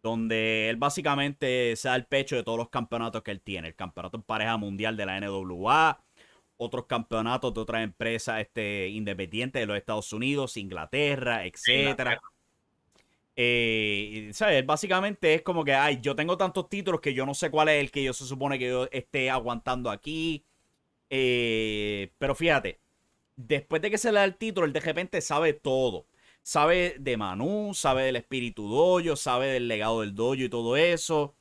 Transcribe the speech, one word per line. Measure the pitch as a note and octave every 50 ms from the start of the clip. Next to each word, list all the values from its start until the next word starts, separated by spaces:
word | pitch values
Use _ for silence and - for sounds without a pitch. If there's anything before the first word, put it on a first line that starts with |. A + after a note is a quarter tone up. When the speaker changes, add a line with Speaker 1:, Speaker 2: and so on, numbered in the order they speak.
Speaker 1:
donde | - A2+ A#2 A2+ A2+ A2+ A2+ A2 A2 A2 A2 A2 G#2+ A2
él | A2+
básicamente | A2+ C#3 C#3+ - - C#3+ D3+ C#3+ C#3 C#3 C#3+ C#3+ _ D3 C3 B2+ B2+ B2 A#2 A2+
se | - - C3
da | B2+
el | B2+ B2
pecho | _ C#3+ C#3 C3+ - C3+
de | B2
todos | A2 - A2+
los | A2+ A#2 -
campeonatos | - C#3 A#2 - A#2+ A#2 A#2 A2+ G#2+ A2+
que | - -
él | G2+ F#2
tiene, | _ - G2 F2+ D#2+ E2
el | E2
campeonato | - F#2+ F2+ - F2+ F2 F#2 -
en | A2+
pareja | - - A2+ G#2+ G#2+ A2+ A2+
mundial | A2 G#2 G2+ G2 G2 G#2+ A2 A2+
de | G#2+ G2+
la | F#2+ F#2+ G2
N | G2
W | G2+ G2 G2 F#2+ F#2 F2+ F2 F#2+ A2
A, | C3+ D#3 D#3+ D#3+ B2+ - _ _ _ _ - _ _ _ _ _ _
otros | _ A#2+ A#2 - B2 -
campeonatos | _ - A#2 A2+ _ A#2 A2+ A2 A#2 - - - B2
de | G2+ A2+
otras | A2 G#2+ A2+ A2+ A2+
empresas, | G#2 - _ A2+ A2+ A#2 A2 - - A2+ A2
este, | G#2 _ _ A#2 G#2+ G#2 G#2 G2+ F#2+ F#2+
independientes | G#2 A2 G#2+ G2+ G2 F2+ G2 E2 G2 A2 A#2+ C3 - C#3
de | A2+
los | G#2 G#2
Estados | G2+ - - A2 G#2+ G2+ -
Unidos, | - G#2+ B2 C3+ C#3+ C#3+ C3+ B2 -
Inglaterra, | A2+ G2 F#2+ F#2 E2+ D#2 - - C#3 D3 C#3+ C#3+ C3+ C3 B2 A#2 A2 F2+
etcétera. | F#2 - - - - B2 C3+ C#3 C#3 C3+ C3+ B2+ B2
Speaker 2:
Inglaterra. | A2+ - - - _ _ _ _ _ _ _ _ _ _ _ _ _ _ _ _ _ _ _ _ _
Speaker 1:
Eh, | - A#2+ A#2+ A#2+ A#2+ A#2 A2+ A2+ A2 G#2+ G#2+ G#2 G2+ G#2 G#2 G#2+ A2 G#2+ G#2+
y, |
¿sabes? | G#2 - A3 G#3 E3 C3+ C3
Básicamente | C#3 D3+ D3 - F#3+ F#3 F#3 F#3+ G#3 G3+ - - D#3+ D#3
es | D#3+
como | - - F3+ E3 D3+
que, | C#3 C3+
"Ay, | C3+ C#3+ D3+ C#3+ B2
yo | A2 C#3+ C3+
tengo | C3+ D3+ E3+ F#3
tantos | F3 G3 F#3 - F#3+ E3+ -
títulos | - G3+ F3+ F#3+ F3 D#3
que | - D3 C3
yo | B2+ C3
no | C#3 C#3
sé | - F3+ D#3
cuál | C3+ D3+ D#3 D#3
es | D3+ D3
el | C#3+ C#3
que | - D3
yo | C3+ C3
se | A#2+ - C3+
supone | B2+ C#3 C3 C#3+ C#3 C#3 C3
que | B2+ B2
yo | B2+ B2+ B2+ B2+
esté | - C3 A#2+ _ - C#3+ C3 C3
aguantando | B2+ B2+ A2+ A#2+ A#2+ A#2 - C3 B2+ B2 B2 A#2+
aquí". | G#2 G#2 - D3 D#3 D#3+ D#3+ E3 D#3 C#3+ _ _ _ _ _ _ _ _ _ _ _ _ _ _
Eh, | C3+ C3+ C3 B2+ B2 A#2+ A#2+ A#2 A2+ A2 A2 A2 G#2+ G#2 G#2 G#2 G#2 G2+ G2 G2 _ _
pero | C#3 C3+ C#3
fíjate, | - E3 E3 D3+ C3+ - F#2+ - _ _ _ _ _ _ _ _ _ _ _ _
después | - B2 A2+ D3+ C#3 C#3+ _ D#3+ D#3+
de | E3 G#3
que | G#3 G#3
se | - A#3
le | G#3+ G3+
da | G3
el | G3 F#3
título, | _ A3+ A3 F#3+ F#3 E3+
él | D3+
de | C3 D3+
repente | D3+ D#3+ D3+ E3 F#3 - - F3
sabe | - - D3+ D3 E3 D#3+
todo, | D3+ D3+ _ C#3+ C3 C3 C3 B2 F#2+ D#2+ - _ _ _ _ _ _ _
sabe | _ - - D#3+ D3 D#3+ F3 F3+ F3 F3 C#3+ C3
de | C#3 C3+ A#2+
Manu, | A2 G#2 F#2+ F2+ G2 B2 E3+ G3+ G#3 G#3 G3+ F#3+
sabe | - - C#3+ C3 C3 C3
del | C3 B2+
espíritu | B2 - _ C3+ C3 A#2+ A#2 G#2+ - G#2 G#2
dojo, | A2 C3+ E3 F3+ F3+ F3+ E3+ E3 D3
sabe | C3 - C#3 B2 B2 C3 C#3
del | C3 B2+ B2 A#2
legado | A2+ G#2 G#2 A2 A2+ A2+
del | G#2+ G#2 G2
dojo | G#2 A2+ B2 C3+
y | C3 C3 A#2
todo | A2 A#2+ A#2 A#2 B2
eso. | C#3+ D#3+ F3 E3+ D#3 - - E3 D3+ C#3+ C#3 _ _